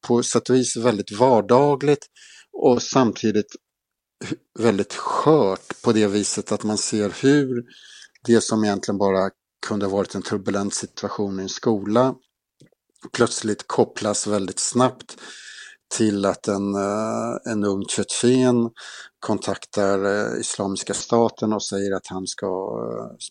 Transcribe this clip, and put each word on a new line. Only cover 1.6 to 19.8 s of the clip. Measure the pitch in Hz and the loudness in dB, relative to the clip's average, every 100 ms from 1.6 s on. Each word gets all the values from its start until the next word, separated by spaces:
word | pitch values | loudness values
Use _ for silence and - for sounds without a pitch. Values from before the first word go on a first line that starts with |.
| 147 139 143 143 - _ - - _ | 6 4 2 0 -2 _ -20 -20 _
och | - 139 123 | 0 4 4
samtidigt | - 135 123 95 110 104 101 - _ _ _ _ _ _ - - _ - | 2 2 2 2 0 0 -2 -8 _ _ _ _ _ _ -12 -12 _ 0
väldigt | 113 98 104 | 2 2 -2
skört | - - - - 156 101 92 - - | -4 -4 0 4 4 4 0 -8 -6
på | - | 0
det | 110 107 | 2 4
viset | 101 101 - 98 | 2 -2 -4 -4
att | 104 | -4
man | 107 107 | -2 -4
ser | - 110 104 - | -2 -2 -2 0
hur | 131 147 135 123 120 - - - - _ - | 2 4 2 -4 -8 -20 -20 -20 -20 _ 4
det | 117 | 4
som | - 113 | 4 0
egentligen | 107 101 - 101 | 0 0 -2 -2
bara | 98 95 95 _ _ _ - | 2 2 0 _ _ _ -6
kunde | 107 101 | -4 -2
ha | 98 | -2
varit | 98 101 | -2 -4
en | |
turbulent | 90 104 98 101 101 | -6 -4 -2 -2 -4
situation | - - - 101 - 101 95 | -6 -10 -8 -8 -6 -6 -4
i | |
en | 95 | -8
skola | - - 107 98 107 131 120 _ _ _ _ _ _ _ _ - | -4 0 0 0 2 2 0 _ _ _ _ _ _ _ _ -12
plötsligt | - 117 - 110 104 - | 0 0 0 -4 -4 -4
kopplas | - 113 - 107 101 - | 0 0 0 -4 -2 -2
väldigt | 104 95 - | -2 -2 -6
snabbt | - 123 127 - - - - - - - - - _ - | -4 2 2 0 -20 -20 -20 -20 -20 -20 -20 -20 _ 0
till | 110 101 196 | 0 2 0
att | - - | -2 -2
en, | 98 101 101 | -2 -2 -2
eh, | 101 104 110 113 113 - - | -2 -2 -4 -4 -6 -6 -6
en | 110 | -2
ung | 101 98 98 | 0 -2 -4
tjetjen | - 101 - 120 127 127 120 117 - - - - _ | -4 -4 0 4 4 4 4 0 -4 -20 -18 -20 _
kontaktar, | - 104 - 98 - - | -4 -4 -4 -8 -6 -2